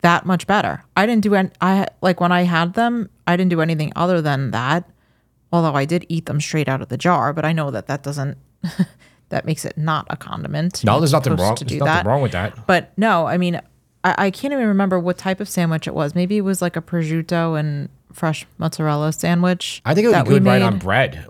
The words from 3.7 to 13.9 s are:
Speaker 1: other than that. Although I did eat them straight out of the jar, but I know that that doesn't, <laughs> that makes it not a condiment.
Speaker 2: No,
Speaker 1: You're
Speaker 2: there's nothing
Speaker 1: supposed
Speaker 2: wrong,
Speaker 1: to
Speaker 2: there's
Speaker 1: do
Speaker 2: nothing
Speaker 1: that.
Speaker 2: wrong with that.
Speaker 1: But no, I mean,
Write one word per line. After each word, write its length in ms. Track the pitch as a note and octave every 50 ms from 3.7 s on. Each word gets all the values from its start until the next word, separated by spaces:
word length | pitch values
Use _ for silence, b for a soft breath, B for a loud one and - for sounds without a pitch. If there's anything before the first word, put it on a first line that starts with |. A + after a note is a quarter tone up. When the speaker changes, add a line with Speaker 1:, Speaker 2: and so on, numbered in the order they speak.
| E3 D3+ D3+ D3+ -
Speaker 1:
other 260 | - E3 F3+ F#3 E3+
than 280 | D3+ D3+ C#3+ C3+ C3+ A#2+
that. 320 | F#2+ A2 B2 C3 D3+ F3 F3 _ _ _ _ _ _ _ _ _ _ _ _ _
Although 240 | - E3+ E3 D#3 C#3
I 100 | C#3+ C#3
did 180 | D3 E3+ F3+ - _
eat 160 | E3 E3 E3
them 140 | - D3 D3
straight 260 | D3 - - D#3 D3 -
out 140 | C3 C3
of 60 | C3 -
the 100 | B2 C3
jar, 340 | - F3 F3 D3+ A2+ C3+
but 120 | D3 D#3+ D3+
I 60 | D#3
know 180 | E3 D#3+ D#3 C#3+
that 160 | B2+ G#2+ -
that 160 | - C3+ C#3+
doesn't, 340 | - C#3 C#3+ C#3+ C3+ C#3 C3+ - _ _ _ _
<laughs> 680 | - E3+ - - F#3 - - _ _ _ _ _ _ _
that 160 | - - -
makes 180 | - D#3+ - -
it 140 | - - -
not 280 | D3+ D#3+ D#3 D3+ - -
a 60 | -
condiment. 680 | - - - - - - - D3 D3 D#3+ F3+ F3+ - -
Speaker 2:
No, 80 | G#2+
Speaker 1:
You're 80 | A2 C#3+
Speaker 2:
there's 120 | E3 D3
nothing 200 | C#3 D#3 C3+ -
Speaker 1:
supposed 80 | D#3 D#3+ F3+ G#3
Speaker 2:
wrong, 80 | -
Speaker 1:
to 80 | - D3
Speaker 2:
there's 140 | B2 A#2 D3
Speaker 1:
do 60 | C#3+
Speaker 2:
nothing 80 | D3+ D#3
Speaker 1:
that. 120 | F3 -
Speaker 2:
wrong 140 | G2+ B2 C#3+
with 120 | C3+ A2
that. 340 | - F2 F#2+ A2+ - - -
Speaker 1:
But 260 | - F#3 F3 - - _ -
no, 280 | G#3 A3+ G3 E3+ D#3+
I 120 | A#2 C#3+ F3+
mean, 200 | F3+ F3 F3 - - _ _ _ _ _